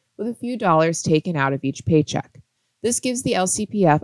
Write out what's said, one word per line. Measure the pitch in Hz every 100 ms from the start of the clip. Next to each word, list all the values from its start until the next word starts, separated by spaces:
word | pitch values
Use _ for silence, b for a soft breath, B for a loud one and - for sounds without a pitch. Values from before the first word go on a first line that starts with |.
| _ -
with | 220
a |
few | 226 240 247
dollars | 202 160 165 165
taken | - 156 185 160
out | 139
of | 135 135
each | - -
paycheck. | 156 - - - - _ _ _ _
This | 226 240
gives | 254 247
the | 262 190
L | 185
C | - 208
P | 208 175
F | 151